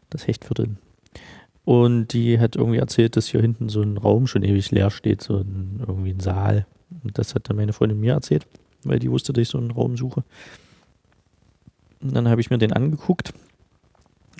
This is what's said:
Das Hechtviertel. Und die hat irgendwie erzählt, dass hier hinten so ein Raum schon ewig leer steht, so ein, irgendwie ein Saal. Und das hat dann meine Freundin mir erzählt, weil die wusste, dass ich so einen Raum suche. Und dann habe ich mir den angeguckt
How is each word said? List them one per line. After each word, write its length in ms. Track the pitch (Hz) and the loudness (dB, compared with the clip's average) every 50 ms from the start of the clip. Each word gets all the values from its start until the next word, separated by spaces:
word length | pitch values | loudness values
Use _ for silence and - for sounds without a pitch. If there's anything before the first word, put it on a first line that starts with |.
| _ - | _ -12
Das 180 | - - - | -12 -8 -4
Hechtviertel. 480 | - 107 - - - 120 - 117 110 104 - _ _ _ _ _ _ - - - - - - - _ _ _ - | -6 -6 -6 -6 -8 -4 -4 -4 -4 -6 -10 _ _ _ _ _ _ -20 -20 -20 -20 -20 -20 -20 _ _ _ 0
Und 460 | - 123 120 120 120 120 117 113 - - | 4 4 6 6 4 4 2 0 0 -2
die 260 | 117 117 117 117 113 | 0 2 2 4 4
hat 160 | 117 113 - | 4 2 2
irgendwie 220 | - 113 117 113 | 0 0 0 0
erzählt, 380 | 113 120 - - - 113 113 - | 0 -2 0 2 4 4 4 4
dass 80 | 113 - | 0 0
hier 140 | - - 120 | 0 2 2
hinten 280 | 113 117 113 - 113 110 | 2 2 2 -2 -4 -4
so 120 | 107 107 | -2 0
ein 160 | 104 104 104 | 0 0 -2
Raum 300 | 101 104 104 104 117 131 | 0 2 4 4 4 4
schon 160 | 123 - 104 98 | 2 0 0 2
ewig 260 | 101 101 98 98 - | 2 2 2 2 2
leer 220 | - 101 98 101 | 2 2 2 2
steht, 320 | - - - 104 101 104 - | 0 0 0 0 0 0 -2
so 140 | - 104 98 | -4 -2 -2
ein, 420 | 98 98 95 98 95 95 98 - 120 | -2 -4 -6 -8 -8 -8 -8 -8 -6
irgendwie 260 | 101 92 95 92 92 | -6 -4 -4 -4 -4
ein 80 | 92 95 | -4 -4
Saal. 480 | 90 95 92 95 98 101 101 104 101 - _ _ _ - 180 160 - | -4 -2 -2 0 0 2 2 2 0 -4 _ _ _ -20 -16 -12 -10
Und 140 | 104 - | -8 -4
das 160 | - - - - | -4 -4 -2 -4
hat 160 | - - - | -6 -4 -4
dann 60 | 107 | -4
meine 180 | 104 104 104 104 | -2 -2 -2 0
Freundin 260 | - 113 110 107 104 | 0 0 0 0 0
mir 140 | 107 120 127 | 0 0 0
erzählt, 320 | 131 - - 147 151 - _ - - _ _ _ _ - | 0 0 0 -2 -2 -2 _ -20 -20 _ _ _ _ -4
weil 160 | 139 131 123 | -2 -2 0
die 100 | 123 127 | 0 0
wusste, 240 | 123 - - - 135 | -2 -2 -2 -2 -2
dass 80 | 120 | -2
ich 80 | 117 - | -2 -2
so 80 | - | -2
einen 140 | 123 120 117 | -6 -6 -4
Raum 260 | 117 120 120 123 123 | -2 -2 -2 -2 -2
suche. 260 | 120 127 127 - 135 - _ - - - - - - _ _ _ _ _ _ _ _ _ _ _ _ _ _ _ _ _ _ _ _ _ - _ _ _ _ _ - | -4 -6 -6 -6 -6 -8 _ -12 -20 -20 -20 -20 -20 _ _ _ _ _ _ _ _ _ _ _ _ _ _ _ _ _ _ _ _ _ -20 _ _ _ _ _ -10
Und 140 | - 135 131 | -6 -4 -2
dann 140 | 120 120 117 | 0 2 2
habe 100 | 117 117 | 2 2
ich 120 | - - | 2 0
mir 80 | 123 113 | 2 2
den 120 | 113 110 | 2 2
angeguckt 640 | - 110 131 156 151 147 - - 180 - - - - - _ _ _ _ _ _ _ _ _ _ _ _ _ _ _ _ _ _ _ | 2 0 0 0 -2 -2 -2 -2 -2 -2 -4 -12 -12 -18 _ _ _ _ _ _ _ _ _ _ _ _ _ _ _ _ _ _ _